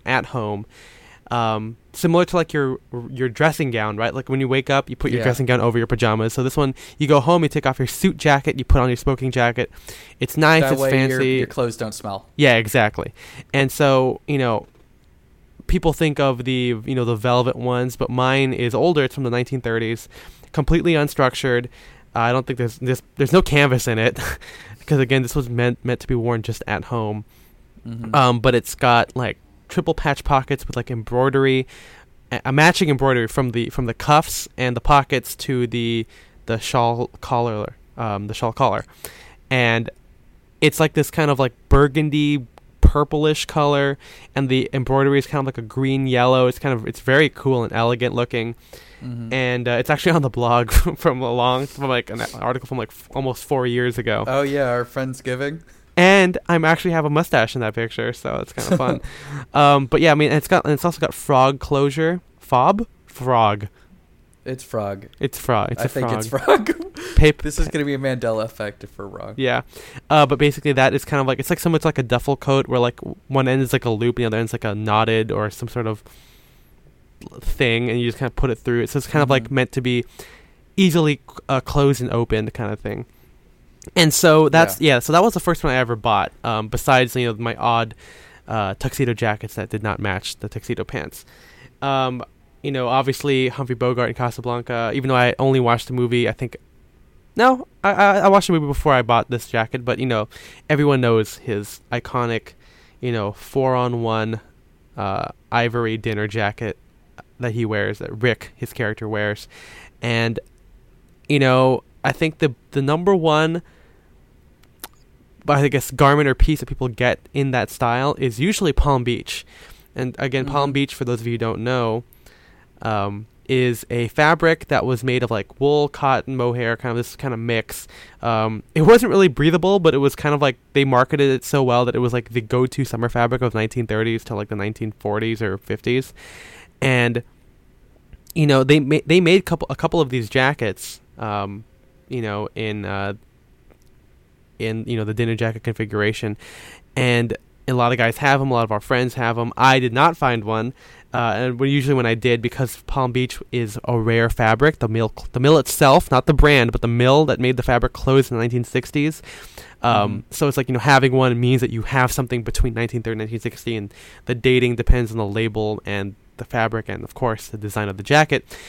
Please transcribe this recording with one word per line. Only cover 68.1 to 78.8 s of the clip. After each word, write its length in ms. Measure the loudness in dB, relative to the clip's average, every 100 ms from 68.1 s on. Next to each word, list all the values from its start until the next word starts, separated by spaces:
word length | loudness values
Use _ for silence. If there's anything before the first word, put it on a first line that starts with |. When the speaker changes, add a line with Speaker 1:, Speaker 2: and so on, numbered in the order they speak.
| -2 -2 -4
Speaker 2:
effect 400 | -6 -8 -12 -12
if 140 | -18 -16
we're 100 | -16
wrong. 280 | -14 -12 -4
Speaker 1:
Yeah. 240 | -2 -2 -4 -14 -20 -18 2
Uh, 160 | 4 4
but 120 | 4
basically 360 | 2 2 0
that 200 | 2 2
is 120 | 2 -2
kind 160 | -2
of 60 | 0
like, 120 | -2
it's 100 | -2
like, 120 | -2
so 80 | 0
much 160 | 2 0
like 120 | -2
a 60 |
duffel 320 | 0 -2 0 -2
coat 320 | 0 0 2
where, 120 | 0 0
like, 100 | -2
w-, 180 | -12 -14 -4
one 180 | 0 2
end 140 | 0
is, 100 | 0
like, 140 | -2 -2
a 40 |
loop, 280 | -2 -2 -2
the 80 | -2
other 120 | -2
end's, 140 | -4
like, 120 | -4 -6
a 100 | -4
knotted 560 | 0 2 2 0 0
or 180 | -4 -4
some 200 | -6 -8
sort 180 | -6 -6
of 160 | -6 -12 -20 -20 -20 _ _ _ _ _ _ _ _ -20 -8
thing, 500 | -6 -2 0 0 -2
and 120 | -2
you 60 | -4
just 80 | -4
kinda 140 | -6
put 180 | -2 -4
it 80 | -2
through 220 | -2 -2